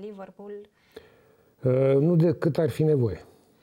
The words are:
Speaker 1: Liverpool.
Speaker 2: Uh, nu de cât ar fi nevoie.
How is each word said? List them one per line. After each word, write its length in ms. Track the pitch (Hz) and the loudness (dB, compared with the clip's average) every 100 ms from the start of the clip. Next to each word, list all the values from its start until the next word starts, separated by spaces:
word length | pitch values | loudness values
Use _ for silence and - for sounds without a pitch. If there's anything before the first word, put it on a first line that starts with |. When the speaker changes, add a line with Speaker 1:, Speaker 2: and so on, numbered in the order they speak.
Speaker 1:
Liverpool. 500 | 208 202 190 185 202 208 208 _ _ - - _ _ _ _ _ | -18 -18 -20 -20 -18 -18 -20 _ _ -20 -20 _ _ _ _ _
Speaker 2:
Uh, 400 | 131 127 135 139 | -2 2 2 2
nu 140 | 151 175 | 4 4
de 180 | 170 | 2
cât 240 | - 170 143 | 2 -2 0
ar 120 | 156 | -2
fi 140 | - | 0
nevoie. 420 | 156 147 117 85 - _ _ _ | 2 2 0 -4 -14 _ _ _